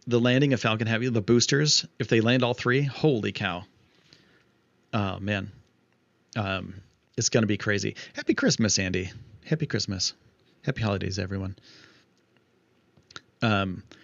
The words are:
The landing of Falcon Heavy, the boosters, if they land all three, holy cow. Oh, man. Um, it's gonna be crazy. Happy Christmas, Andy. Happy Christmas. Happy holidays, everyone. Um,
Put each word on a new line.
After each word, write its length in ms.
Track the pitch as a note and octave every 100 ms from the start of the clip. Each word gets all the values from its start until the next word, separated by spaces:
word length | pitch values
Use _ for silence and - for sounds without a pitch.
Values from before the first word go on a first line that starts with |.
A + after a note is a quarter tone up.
| -
The 140 | A#2+
landing 320 | B2 B2+ C#3+
of 80 | A#2+
Falcon 260 | A2+ A2 A2+
Heavy, 220 | A2+ B2+
the 140 | A#2
boosters, 640 | G#2 A#2 - C#3+ D3+ - - -
if 100 | A2
they 120 | A#2
land 220 | A2 B2+
all 120 | A#2+
three, 280 | B2 B2 C3
holy 500 | C#3+ - D#3 A#2+ G#2
cow. 320 | G2+ G2+ F2 - _ _ _ _ - _ _ _ _ _ _ -
Oh, 260 | A2+ G2 F#2
man. 320 | G2 G2+ G2+ - _ _ _ _ _ _ _ A#2
Um, 380 | G2 F#2+ F#2 F#2+ - _ _ -
it's 140 | A2+
gonna 160 | A#2+ G#2+
be 100 | G2+
crazy. 400 | - G2+ G#2 - -
Happy 200 | - -
Christmas, 440 | - C4 C#3 G#2+ G2
Andy. 320 | F#2 F2+ F#2 - - -
Happy 220 | - D#3 D3+
Christmas. 460 | A2 - F#2 - - _ _ _ _
Happy 200 | - -
holidays, 360 | A2 G2 G2 F#2+
everyone. 380 | F#2+ G2 F#2+ F#2 - - - _ _ _ _ _ _ _ _ _ _ _ _ - _ -
Um, 400 | A#2 G2+ G2 F2+ - -